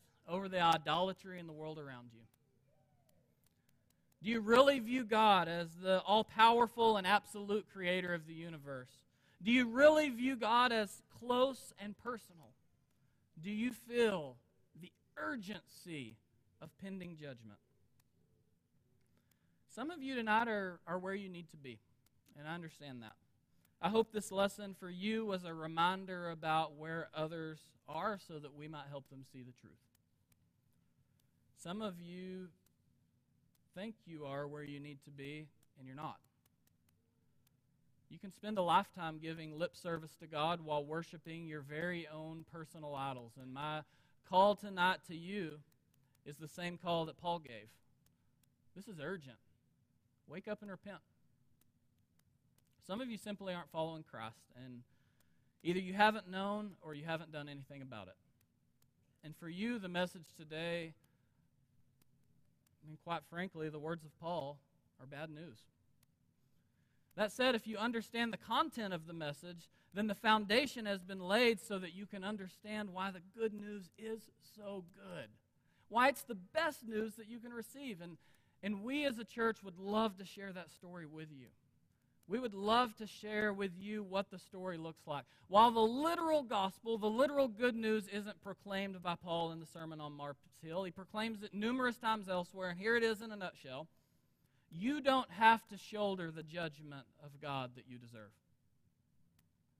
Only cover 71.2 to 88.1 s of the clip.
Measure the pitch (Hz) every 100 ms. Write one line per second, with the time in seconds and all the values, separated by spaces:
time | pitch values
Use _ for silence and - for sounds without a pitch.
71.2 | 180 214 240 226 - 196 180 180 202 202
72.2 | 190 214 185 - 208 214 202 180 196 185
73.2 | 185 226 220 208 208 208 175 - 220 220
74.2 | - _ - 214 202 196 175 196 196 170
75.2 | 110 - _ _ _ _ - 220 262 302
76.2 | - 202 180 320 320 - 226 214 220 220
77.2 | 214 233 240 240 220 269 277 175 175 160
78.2 | _ _ _ _ 196 202 226 285 277 226
79.2 | 214 233 226 214 196 175 196 214 220 190
80.2 | 185 196 196 180 160 - 180 175 156 156
81.2 | 156 139 120 _ _ _ _ _ _ _
82.2 | - 226 247 196 202 233 247 214 214 -
83.2 | 214 214 214 196 196 175 202 214 196 190
84.2 | 196 185 - 185 185 170 165 - - 143
85.2 | - _ - 196 240 226 220 247 320 339
86.2 | 330 302 233 214 190 - 226 226 214 220
87.2 | 285 285 269 202 247 226 220 214 196